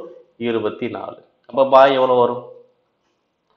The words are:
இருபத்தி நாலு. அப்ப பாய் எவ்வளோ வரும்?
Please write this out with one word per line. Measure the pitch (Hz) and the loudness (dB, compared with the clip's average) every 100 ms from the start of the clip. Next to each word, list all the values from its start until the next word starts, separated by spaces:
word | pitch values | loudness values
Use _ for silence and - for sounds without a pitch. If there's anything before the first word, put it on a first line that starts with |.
| - - _ _ 117 | -14 -20 _ _ -4
இருபத்தி | 113 104 - 120 | -4 -4 -6 -10
நாலு. | 98 101 110 _ _ - | -10 -14 -16 _ _ -10
அப்ப | 120 135 | -2 2
பாய் | 135 139 135 | 6 4 4
எவ்வளோ | 127 123 | 2 2
வரும்? | 120 120 - - - _ _ _ _ _ _ _ _ | 2 -2 -12 -20 -20 _ _ _ _ _ _ _ _